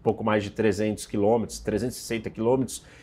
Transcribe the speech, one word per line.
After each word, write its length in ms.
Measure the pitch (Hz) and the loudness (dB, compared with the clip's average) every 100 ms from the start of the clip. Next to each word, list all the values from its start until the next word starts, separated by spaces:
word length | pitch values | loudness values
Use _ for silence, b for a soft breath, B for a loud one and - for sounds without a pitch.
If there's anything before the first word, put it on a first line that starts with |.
pouco 220 | 117 104 | -2 0
mais 200 | 110 107 | 2 2
de 60 | 98 | 0
trezentos 540 | - 110 98 107 104 - | 0 2 2 0 -2 -4
quilômetros, 540 | 110 101 117 101 - | 2 4 4 0 -6
trezentos 380 | - 104 120 110 | -4 -2 -2 -6
e 20 | |
sessenta 300 | - 113 113 | -6 -6 -6
quilômetros, 540 | - 113 131 120 - B B | -2 0 2 0 -8 B B